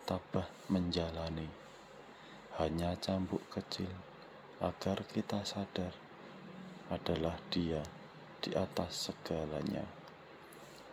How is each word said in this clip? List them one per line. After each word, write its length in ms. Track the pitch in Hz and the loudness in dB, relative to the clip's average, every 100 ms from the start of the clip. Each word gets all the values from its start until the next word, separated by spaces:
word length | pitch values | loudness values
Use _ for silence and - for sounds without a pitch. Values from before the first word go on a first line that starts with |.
tabah 480 | - 92 - 95 87 - - | 0 0 4 2 2 -6 4
menjalani. 720 | 95 87 85 82 82 82 80 78 - - - - - - - - - - - | 6 6 4 2 0 0 0 -2 -6 -14 -16 -16 -16 -16 -16 -14 -14 -8 2
Hanya 400 | 80 82 87 90 | 4 4 4 2
cambuk 480 | - 95 92 95 - | 4 4 4 0 0
kecil 480 | 101 - - 92 92 - - - - - - | -4 -2 -2 -2 -4 -10 -14 -14 -14 -14 0
agar 480 | 90 - 98 98 - | 0 2 2 2 2
kita 400 | 110 - 104 101 | 0 2 0 0
sadar 480 | 101 98 - 90 - - - - - - - - - - | 0 0 0 0 -4 -14 -14 -14 -12 -12 -12 -12 -12 -4
adalah 480 | 87 - 85 82 85 - | 0 4 4 4 2 2
Dia 320 | 92 82 78 76 - - - - - | 4 6 4 0 -6 -14 -14 -14 -4
di 80 | - - | 2 4
atas 480 | 95 - 90 - - | 4 2 0 0 -2
segalanya. 800 | - - 82 76 76 71 - - - - - - - - - - - - | -2 0 2 2 2 2 2 -2 -8 -14 -14 -16 -16 -14 -14 -14 -14 -12